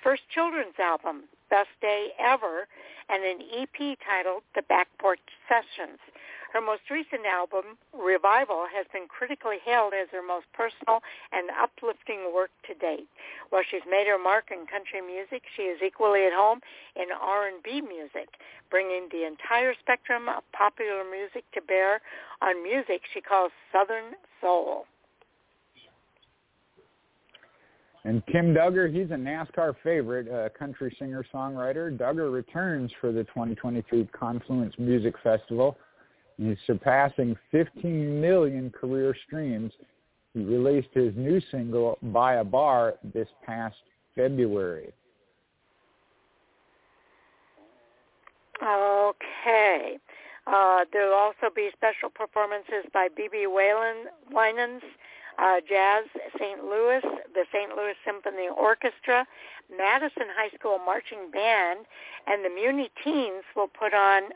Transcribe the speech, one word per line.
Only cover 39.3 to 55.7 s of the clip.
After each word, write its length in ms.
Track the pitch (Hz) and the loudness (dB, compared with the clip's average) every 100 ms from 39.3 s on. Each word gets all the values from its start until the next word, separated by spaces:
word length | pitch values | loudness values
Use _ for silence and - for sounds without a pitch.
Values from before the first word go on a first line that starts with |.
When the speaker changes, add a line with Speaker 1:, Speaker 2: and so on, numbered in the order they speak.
| 156 147 110 110 - _ _ _ _ _ | -6 -4 -4 -6 -10 _ _ _ _ _
Speaker 2:
He 100 | 117 | -6
released 460 | 101 123 135 143 127 | -2 2 2 2 2
his 220 | 131 120 104 | 2 2 0
new 240 | 135 180 - | 0 0 0
single, 480 | 135 117 117 117 - | -6 -4 0 0 -2
By 340 | 117 117 127 | 0 2 4
a 100 | 123 | 2
Bar, 500 | 104 127 147 123 117 - 104 | 2 2 4 4 2 -2 -6
this 140 | 113 110 _ | -6 -6 _
past 320 | - 113 113 - _ _ _ | -12 -8 -10 -12 _ _ _
February. 800 | - 131 135 113 101 90 80 - - _ _ _ _ _ _ _ _ _ _ _ _ _ _ _ _ _ _ _ _ _ _ _ _ _ _ 320 _ _ _ _ _ - _ _ - | 0 0 2 2 0 -2 -6 -12 -20 _ _ _ _ _ _ _ _ _ _ _ _ _ _ _ _ _ _ _ _ _ _ _ _ _ _ _ _ _ _ _ _ -20 _ _ -4
Speaker 1:
Okay. 1400 | 220 202 202 202 208 - - - 233 220 208 175 - 277 _ - - - - | 0 2 4 4 2 0 -10 -4 4 6 6 4 -2 -10 _ -20 -20 -12 0
Uh, 380 | 196 190 185 170 | 4 6 6 4
there'll 220 | 208 196 | 2 4
also 380 | 196 208 - 226 | 6 4 2 -2
be 160 | 214 202 | 0 -4
special 360 | - 220 208 233 | 0 0 0 -8
performances 720 | - 214 214 208 208 196 208 180 | -8 -4 0 0 -2 -6 -6 -2
by 160 | 196 180 160 | 0 0 -2
B 120 | 208 | -6
B 140 | 214 196 | -2 0
Whalen, 580 | 190 196 214 226 226 233 349 - | 4 4 4 0 -4 -12 -18 -4
Winans, 520 | 247 220 233 240 247 - - - - - - | 2 2 2 -4 -6 -16 -20 -20 -20 -10 2
uh, 220 | 190 180 | 4 4
Jazz 360 | 165 | 2